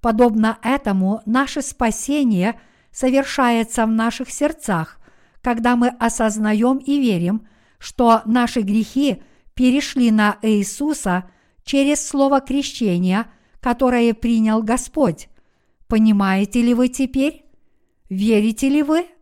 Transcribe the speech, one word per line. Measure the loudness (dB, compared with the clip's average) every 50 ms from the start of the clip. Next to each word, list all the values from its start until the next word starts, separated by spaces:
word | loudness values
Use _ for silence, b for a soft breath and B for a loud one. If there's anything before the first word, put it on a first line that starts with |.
Подобно | 0 0 2 4 2 4 4 2 0 0 -2 -2
этому | -2 -2 -2 -2 0 -2 0 0 0 0 -2 -2 -4
наше | -2 0 0 0 -2 -4 -8
спасение | -8 -8 -6 _ -2 -2 -2 -4 -4 -4 -2 0 0 0 2 2 0 -2 -2 b b b b b b b
совершается | b -2 -2 2 2 2 0 0 -2 0 0 2 2 0 -2 -2 -2 -2 0
в | 0
наших | 0 0 0 -2 -2 -4 -10 -12
сердцах, | -6 -2 -2 -2 -2 -4 -6 -4 -2 -2 -4 -6 -12 -20 b b b b b b b b
когда | _ -4 -4 0 0 0 2
мы | 4 2
осознаем | 0 0 0 -2 -2 0 0 -2 -2 0 -2 -2 0 0 2 2 2 0
и | 0 -2 -2 -2 0
верим – | 0 0 0 0 0 -2 -2 -4 b b b b b b b b
что | -18 -16 -4 0 4 4 4 2 2
наши | 0 0 2 0 0 0 -2
грехи | -2 0 0 -2 -2 -2 -2 -2 0 0 -2 -4 b b b b b b _
перешли | 0 2 2 2 2 -2 -2 -2 0 2 2
на | 4 4 2 2 0 0
Иисуса | 0 0 0 0 0 -4 -6 -6 -4 -4 -4 -4 -2 -2 -2 -2 -4 b b b b b b b b
через | -2 0 0 2 2 0 -2 -4
слово | -6 -2 0 0 2 2 0
крещения, | 0 -2 -4 -4 -4 -6 -6 -4 -2 -2 0 0 0 0 0 -2 -4 b b b b b b b
которое | -4 -4 0 0 0 2 2 2 2 2 0
принял | 0 -2 0 0 2 2 2 0 0 0
Господь. | 0 -2 -4 -4 -6 -2 0 0 0 0 -4 -12 -20 -20 _ _ _ _ _ _ _ _ _ -8
Понимаете | _ 0 2 4 4 4 2 2 0 0 0 -2 -2 0 0
ли | 2 2 2
вы | 2 0
теперь? | -2 0 -4 -6 -4 -2 -2 -2 -2 -4 -8 _ -20 _ _ _ _ _ _ _ _ _ _ _ _
Верите | -6 -2 0 2 2 2 2 0 -2 0 0 0
ли | 2 2 2
вы? | 2 0 0 0 -4 _ _